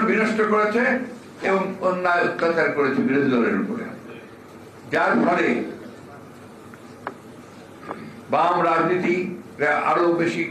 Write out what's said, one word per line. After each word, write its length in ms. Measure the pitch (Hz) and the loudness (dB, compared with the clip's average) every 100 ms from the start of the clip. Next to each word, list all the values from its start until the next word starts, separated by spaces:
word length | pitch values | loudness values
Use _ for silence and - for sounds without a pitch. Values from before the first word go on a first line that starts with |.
| 202 | 4
বিনষ্ট 300 | 202 214 - 214 | 4 2 2 2
করেছে 300 | 208 214 233 254 254 - - - - 196 | 4 4 2 2 0 -2 -12 -16 -6 0
এবং 140 | 190 185 190 185 | 0 0 -2 0
অন্যায় 320 | 180 180 175 151 | 2 2 2 2
অত্যাচার 400 | - 170 165 147 143 | 0 2 2 2 2
করেছে 220 | 139 127 120 | 2 2 2
বিরোধী 220 | 135 135 123 | 4 4 4
দলের 200 | 104 98 | 4 2
উপরে, 200 | - - - - - - - - - - - - - | -2 -4 -8 -12 -14 -16 -18 -20 -20 -20 -20 -18 -4
যার 200 | 151 185 - - | 0 4 4 4
ফলে 220 | 175 - 117 - - - - - - - - - - - - - - - - - - - - - - - - - - - | 4 2 0 -2 -8 -14 -18 -18 -18 -20 -20 -20 -20 -20 -20 -20 -14 -14 -14 -18 -20 -20 -20 -20 -16 -14 -12 -14 -16 -2
বাম 220 | 143 170 185 165 | 2 4 4 2
রাজনীতি 480 | 165 - - - 185 - - - - 147 - 156 | 2 2 2 2 0 0 -6 -10 -2 0 2 2
আরো 120 | 165 175 170 | 4 4 4
বেশি 200 | 165 170 165 | 2 0 -2